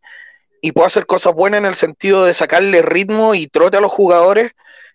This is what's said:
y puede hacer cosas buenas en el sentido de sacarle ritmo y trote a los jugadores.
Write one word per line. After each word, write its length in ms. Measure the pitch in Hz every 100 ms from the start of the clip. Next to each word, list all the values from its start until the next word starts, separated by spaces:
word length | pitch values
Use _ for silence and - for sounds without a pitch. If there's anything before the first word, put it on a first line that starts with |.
| _ - - _ _ -
y 120 | -
puede 160 | - 185
hacer 180 | 208 -
cosas 260 | 180 180
buenas 280 | 160 196 208
en 40 |
el 120 | 196 180
sentido 500 | 160 - 196 190 180
de 80 |
sacarle 480 | 170 156 170 196 180
ritmo 520 | 156 175 196 214 220
y 120 | 190 151
trote 320 | - 180 196
a 20 |
los 100 | 196
jugadores. 640 | - 190 175 180 202 233 _ _ - -